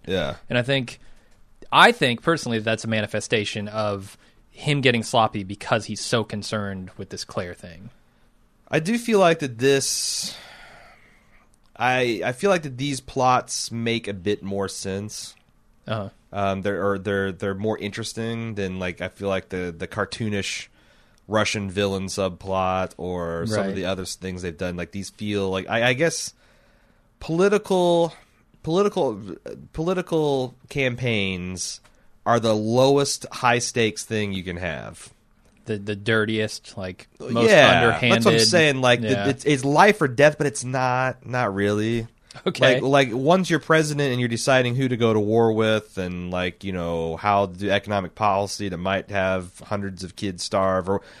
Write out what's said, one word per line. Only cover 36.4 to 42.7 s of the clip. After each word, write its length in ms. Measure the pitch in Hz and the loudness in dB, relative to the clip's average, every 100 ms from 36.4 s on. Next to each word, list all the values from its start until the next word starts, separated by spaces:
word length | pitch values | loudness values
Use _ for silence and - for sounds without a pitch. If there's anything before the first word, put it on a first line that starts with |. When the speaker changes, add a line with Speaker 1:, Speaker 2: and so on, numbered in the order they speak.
| 107 - - - | -2 -6 -14 -12
Speaker 2:
like, 300 | 92 92 - - | -10 -12 -18 -14
most 280 | 117 123 233 | -4 2 6
Speaker 1:
Yeah, 320 | 190 127 87 | 10 10 8
Speaker 2:
underhanded. 300 | 98 76 123 117 | 4 4 4 4
Speaker 1:
that's 80 | 117 | 6
what 80 | |
I'm 60 | 113 | 6
saying. 400 | 110 170 156 131 | 6 6 4 4
Like, 200 | 127 120 | 4 4
the, 80 | 113 | 2
Speaker 2:
Yeah. 160 | 120 101 | 0 0
Speaker 1:
it's, 160 | 127 - | -2 0
it's 180 | 143 | 0
life 380 | 135 147 202 202 | 4 6 6 6
or 60 | 147 | 2
death, 300 | 120 147 147 | 6 4 4
but 100 | 143 | -2
it's 160 | - | -4
not, 640 | 123 131 127 127 131 - 110 | -6 -2 0 0 -2 -4 -6
not 280 | 123 113 | -4 -2
really. 540 | 98 101 104 110 117 113 _ - - - | 0 2 2 0 -2 -4 _ -20 -8 -4
Speaker 2:
Okay. 320 | - 131 | 2 4